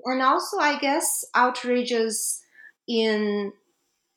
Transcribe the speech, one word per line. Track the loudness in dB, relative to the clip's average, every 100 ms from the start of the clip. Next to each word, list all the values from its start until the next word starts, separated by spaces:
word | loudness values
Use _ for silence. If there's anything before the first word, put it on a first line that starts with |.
| -4
and | 0
also, | 2 2 0 0
I | 0 2
guess, | 0 0 0 -4 -2 2
outrageous | 2 0 0 0 0 0 0 -2 -4 -6 -12 -20 -20 _ -4
in | 0 2 2 0 0 -4 -10 _ _ _ _ _